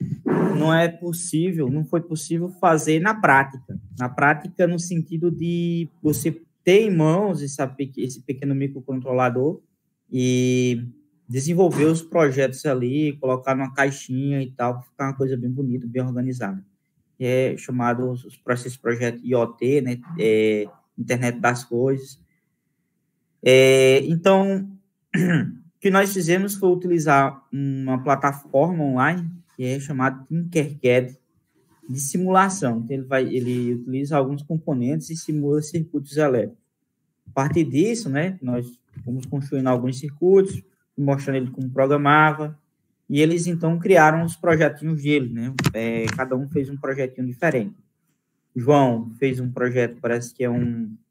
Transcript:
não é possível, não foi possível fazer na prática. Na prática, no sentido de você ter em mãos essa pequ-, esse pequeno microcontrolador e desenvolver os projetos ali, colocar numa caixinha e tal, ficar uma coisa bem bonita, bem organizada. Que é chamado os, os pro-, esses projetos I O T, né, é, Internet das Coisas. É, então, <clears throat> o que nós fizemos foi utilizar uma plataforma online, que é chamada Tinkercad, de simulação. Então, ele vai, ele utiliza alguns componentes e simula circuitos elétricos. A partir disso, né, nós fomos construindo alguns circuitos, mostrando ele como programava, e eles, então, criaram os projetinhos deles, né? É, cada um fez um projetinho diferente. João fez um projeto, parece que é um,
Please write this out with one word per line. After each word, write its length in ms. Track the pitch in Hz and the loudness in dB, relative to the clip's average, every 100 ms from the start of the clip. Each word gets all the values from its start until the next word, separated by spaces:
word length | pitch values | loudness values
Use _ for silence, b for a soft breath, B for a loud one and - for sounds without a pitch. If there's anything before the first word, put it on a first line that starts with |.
| - - - 170 - 151 | -8 -6 -2 0 0 2
não 160 | 156 | 2
é 140 | 165 170 | 4 2
possível, 840 | 170 175 165 - 160 180 165 131 | -2 -8 -8 -4 -2 -2 -2 -2
não 160 | 151 151 | -2 -2
foi 160 | 170 | -4
possível 480 | 160 156 - 170 175 | -2 -8 -4 -4 -4
fazer 520 | - 180 156 156 160 | 0 2 2 2 0
na 120 | 202 | 0
prática. 680 | 214 156 135 139 131 - - - - | 2 4 4 2 -6 -14 -14 -12 -8
Na 100 | 123 | -6
prática, 580 | - 143 156 170 - 175 | 0 2 2 -4 0 0
no 140 | 175 | 0
sentido 500 | 175 170 165 165 175 | -4 -4 -4 -4 -2
de 600 | 151 170 175 170 170 160 _ | -2 -4 -2 -2 -4 -6 _
você 400 | 151 147 165 147 - _ | -2 -2 -2 -6 -12 _
ter 200 | 175 196 | 4 6
em 120 | 220 165 | 6 4
mãos 460 | 156 175 208 156 | 4 2 0 -2
essa 260 | 139 - 131 | -6 -6 -6
pequ-, 340 | - 139 - | -6 -10 -6
esse 200 | 131 - | -8 -8
pequeno 340 | - 131 143 139 | -10 -6 -2 -2
microcontrolador 1040 | 139 - - 131 131 127 127 123 143 190 _ _ _ _ _ | -4 -6 -8 -8 -2 0 0 0 -2 -4 _ _ _ _ _
e 720 | 127 127 127 127 127 123 117 123 - _ _ - | -2 0 2 2 2 0 -2 -6 -14 _ _ -8
desenvolver 560 | 127 151 175 180 139 156 | -4 0 2 2 4 2
os 160 | 165 | 2
projetos 640 | - 175 147 131 131 131 151 | 0 2 2 2 -2 -2 -2
ali, 500 | 127 123 147 151 143 | -2 0 0 -2 -2
colocar 360 | 131 127 135 | -2 -2 -2
numa 180 | 135 135 | -2 -2
caixinha 680 | 139 139 139 - 131 143 139 | -2 -2 -2 -6 -4 -2 -2
e 80 | 131 | -4
tal, 320 | 131 123 123 | -4 -4 -4
ficar 280 | - - 135 | -10 -8 -6
uma 60 | 135 | -4
coisa 220 | 131 127 | -4 -2
bem 140 | 123 | -4
bonita, 340 | 131 131 123 117 | -4 -4 -4 -4
bem 160 | 127 | -4
organizada. 640 | 127 123 127 123 101 95 - _ _ _ _ - | -4 -4 -4 -4 -6 -8 -12 _ _ _ _ -8
Que 80 | |
é 340 | 123 127 127 - | -2 0 0 -4
chamado 520 | - 123 120 120 127 | -6 -2 -2 0 -2
os, 160 | 123 - | -6 -12
os 100 | - | -10
pro-, 200 | - 123 | -6 -4
esses 200 | 123 123 | -6 -6
projetos 460 | 113 120 120 117 | -4 -2 -2 -4
I 120 | 123 123 | -2 0
O 100 | 117 | 0
T, 340 | - 123 143 | -2 0 2
né, 200 | 127 123 - 165 | 0 -4 -8 -2
é, 500 | 110 107 110 104 104 - _ - | 2 4 2 0 -4 -10 _ -10
Internet 420 | 123 123 123 120 | -4 -2 -2 0
das 240 | 120 120 | 0 -2
Coisas. 560 | - 120 135 135 127 - _ _ _ _ _ _ _ _ _ _ _ _ | -4 -2 0 -2 -6 -20 _ _ _ _ _ _ _ _ _ _ _ _
É, 560 | 127 131 131 135 131 139 139 | 6 8 8 8 8 6 4
então, 600 | 165 196 190 196 196 196 - _ | 2 4 4 4 0 -4 -12 _
<clears throat> 220 | _ _ 165 | _ _ 0
o 640 | 175 156 98 - - _ | 2 2 0 -6 -18 _
que 120 | 196 | 2
nós 200 | 190 196 | 4 2
fizemos 440 | 190 165 180 202 - | 0 0 2 0 0
foi 160 | 185 | 2
utilizar 760 | 175 180 170 151 139 139 - _ | 2 2 0 4 4 4 -2 _
uma 480 | 139 139 135 131 127 | -4 -4 -4 -2 -2
plataforma 840 | 135 139 143 139 - 139 165 170 | 0 0 0 -4 -2 0 2 0
online, 460 | 143 127 143 180 170 175 _ - | 0 2 0 0 -6 -10 _ -8
que 80 | |
é 160 | 127 139 | -6 -4
chamada 460 | 139 131 131 131 - | -6 -2 -2 -2 -6
Tinkercad, 920 | 165 175 160 143 - 123 123 127 - _ _ _ _ _ _ - | -6 -2 -2 -2 -2 2 2 0 -8 _ _ _ _ _ _ -10
de 120 | 131 | -8
simulação. 800 | 139 175 185 185 196 190 131 113 | -4 -2 2 4 4 0 -2 -2
Então, 180 | 117 135 | -4 -8
ele 80 | 131 | -2
vai, 180 | 131 | -2
ele 520 | 120 123 123 123 120 120 | 0 -2 -2 -2 -2 -4
utiliza 420 | 123 131 139 147 | -4 -6 0 0
alguns 240 | 131 143 | 0 -4
componentes 680 | - 160 160 131 120 160 156 | -6 -6 -2 -2 -2 -4 -6
e 40 | 165 | -10
simula 460 | - 151 143 151 | -4 -2 0 0
circuitos 560 | 151 170 156 147 139 143 | -2 -4 -4 -6 -4 0
elétricos. 400 | 147 123 104 - _ _ _ _ _ _ - | 2 0 -2 -8 _ _ _ _ _ _ -8
A 40 | |
partir 320 | 135 139 170 147 | -4 0 0 0
disso, 440 | 131 208 233 - | 2 0 0 -4
né, 300 | 139 185 190 | -2 -4 -4
nós 380 | 127 123 120 - _ - | -6 -6 -6 -14 _ -14
fomos 240 | 127 131 - | -10 -8 -6
construindo 400 | 139 139 139 131 | -8 -4 -2 0
alguns 320 | 123 123 - | 0 -2 -6
circuitos, 640 | 147 - 180 196 190 - - _ _ - | -10 0 4 6 4 -2 -12 _ _ -4
mostrando 380 | 139 139 139 135 | 0 0 -2 -4
ele 140 | 127 | -4
como 180 | 135 131 | -6 -4
programava, 880 | 131 135 147 143 151 156 147 151 156 _ _ _ _ - | 0 2 2 4 6 6 2 -6 -10 _ _ _ _ -4
e 120 | 143 | 2
eles, 260 | 156 170 175 | 2 2 -2
então, 320 | 165 165 170 | -2 0 0
criaram 440 | 175 175 156 160 | 4 8 8 4
os 120 | 165 - | -2 -2
projetinhos 680 | 175 160 147 147 156 151 | 2 4 2 0 -4 -2
deles, 300 | 143 147 120 | 0 0 0
né? 220 | 113 123 131 - | -4 -6 -4 -2
É, 320 | 110 117 113 113 | -2 -2 -2 -2
cada 280 | 127 127 127 | -4 -4 -4
um 120 | 139 | -2
fez 220 | 147 135 | -4 -4
um 80 | 139 | -6
projetinho 480 | 135 139 127 127 127 | -6 -4 -4 -4 -8
diferente. 500 | 123 165 131 101 - _ _ _ _ _ _ _ 127 | -2 0 0 -2 -8 _ _ _ _ _ _ _ -4
João 560 | 120 147 131 113 113 - | 2 4 4 0 -6 -4
fez 220 | 135 127 | -2 -2
um 120 | 123 | -4
projeto, 460 | 123 127 123 120 - | -2 -2 0 -2 -2
parece 340 | 117 117 120 | -4 -4 -4
que 100 | - | -4
é 60 | 123 | -2
um, 460 | 120 120 117 110 110 _ | -2 -2 -4 -8 -12 _